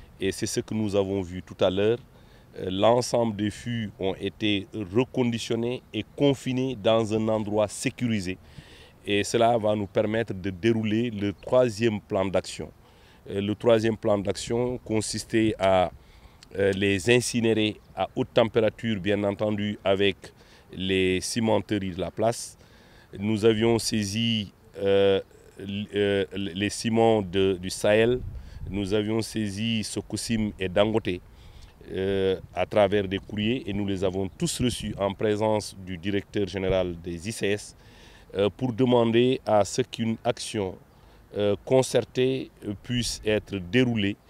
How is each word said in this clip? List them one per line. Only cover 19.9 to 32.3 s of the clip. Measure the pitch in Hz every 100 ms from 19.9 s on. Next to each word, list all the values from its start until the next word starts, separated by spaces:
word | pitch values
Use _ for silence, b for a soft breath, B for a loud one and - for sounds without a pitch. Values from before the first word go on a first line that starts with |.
| 98 101 92 - - B B B
les | - 95 95 92 92
cimenteries | - 120 113 104 - 104 95
de | 85
la | 85
place. | - 113 - - - B B B B B -
Nous | 104 110 113
avions | 107 113 117
saisi, | - 113 98 107 117 110 95 - - -
euh, | 98 98 98 98 - - - -
l-, | 98 101 104
euh, | 101 101 98 92
les | 95 98 90 101
ciments | - 117 113 113 110
de, | 92 95 95 90
du | 92
Sahel, | - 107 110 117 127 - - B B -
nous | 95 95
avions | 107 104 113
saisi | 104 110 104 98 113 110
Sokosim | 101 104 - 107 - 113 107 -
et | 95
Dangote, | 95 107 110 107 90 - B B B B B -
euh, | 92 95 98 95